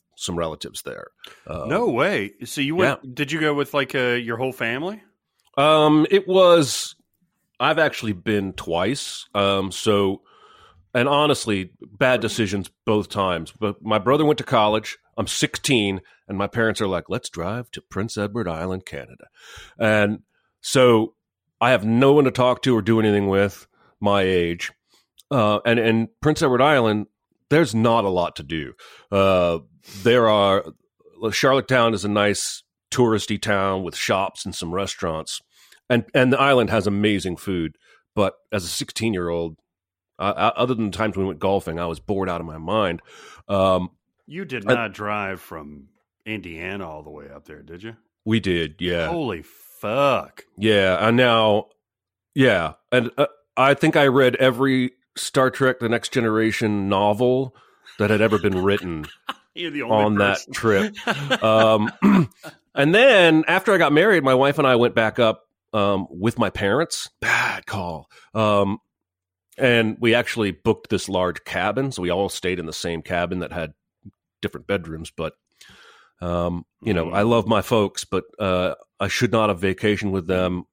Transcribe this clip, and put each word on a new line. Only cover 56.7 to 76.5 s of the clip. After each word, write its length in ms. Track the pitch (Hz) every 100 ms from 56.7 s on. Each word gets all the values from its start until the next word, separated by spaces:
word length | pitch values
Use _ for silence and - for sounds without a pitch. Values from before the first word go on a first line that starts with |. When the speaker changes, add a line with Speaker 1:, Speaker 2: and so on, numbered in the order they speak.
| 104 98
Speaker 1:
novel 640 | 98 104 104 123 127 131 _ _ _ _ -
that 100 | 104
had 120 | 107
ever 180 | 110 104
been 240 | 104 92
written 420 | 95 101 92 80 76 - -
Speaker 2:
<laughs> 240 | - _ 147
You're 140 | 170
the 100 | 147
only 120 | 120 107 104
Speaker 1:
on 100 | 101
that 240 | 101 98 -
Speaker 2:
person. 400 | - 113 98 104
Speaker 1:
trip. 500 | - - 143 143 262
Speaker 2:
<laughs> 0 |
Speaker 1:
Um, 480 | 110 110 110 110 107 -
<clears throat> 280 | 202 196 147 _ 156 - _ -
and 200 | 143 196
then 480 | 269 214 170 156 156
after 260 | 180 226
I 40 | 190
got 140 | 156
married, 300 | 147 202 185
my 100 | 135 131
wife 220 | 139 143
and 80 | 139
I 80 | 120
went 180 | 120 -
back 240 | 110 113
up, 220 | 113 107 _ _ _
um, 320 | 107 101 98 92
with 280 | 82 107 123
my 100 | 101
parents. 580 | - 98 120 170 - - -
Bad 460 | - - - - -
call. 420 | 107 87 80 - - _ 110
Um, 420 | 107 101 98 101 _ _ _ _ _ _ _ -
and 400 | 131 120 110 -
we 140 | 113 117
actually 360 | 120 117 104
booked 380 | 85 113 104 -
this 200 | 98 -
large 340 | 92 90 85
cabin, 480 | - 92 92 107 139
so 100 | 127
we 60 | 90
all 180 | 87 98
stayed 280 | - 90 90
in 60 | 80
the 60 |
same 280 | - 87 82
cabin 380 | - 90 87 92
that 120 | 82
had 220 | 87 80 - _ _ - _ _ -
different 240 | - - -
bedrooms. 440 | 98 80 80 82 -
But, 180 | 80 - _ _ - - - _ _ -
um, 440 | 87 87 87